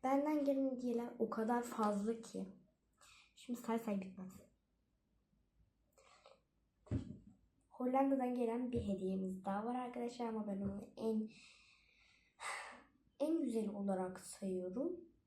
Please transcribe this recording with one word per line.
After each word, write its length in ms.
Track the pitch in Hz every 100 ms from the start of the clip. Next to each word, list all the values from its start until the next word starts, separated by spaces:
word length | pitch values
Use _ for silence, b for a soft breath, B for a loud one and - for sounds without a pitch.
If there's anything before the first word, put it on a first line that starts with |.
Benden 400 | 254 277 294 302
gelen 280 | 277 269 269
hediyeler 380 | 247 247 233 240 -
o 100 | 214
kadar 340 | 220 220 240
fazla 580 | 240 - 214 202 208 226
ki. 240 | - 190 190 - - _ _ _ B B B -
Şimdi 240 | - 240
say 200 | - 226
say 220 | 226 196
bitmez. 300 | 190 190 185 - - _ _ _ _ _ _ _ _ _ _ _ _ _ _ _ B B B B _ _ _ _ - - - - - - _ _ _
Hollanda'dan 640 | - 254 262 277 269 247 247
gelen 360 | 233 233 254
bir 100 | 240
hediyemiz 640 | 208 190 185 190 190 185 196
daha 200 | 196 220
var 100 | 247
arkadaşlar 520 | 247 240 240 240 233
ama 200 | 220 208
ben 140 | 196
onu 280 | 196 202 - -
en, 320 | 220 220 220 B B B B B B B B B B B B B B B B _ _ _
en 220 | 302 330
güzel 280 | 262 226 202
olarak 500 | 202 196 185 185 185
sayıyorum. 880 | - - 196 185 180 202 330 359 - _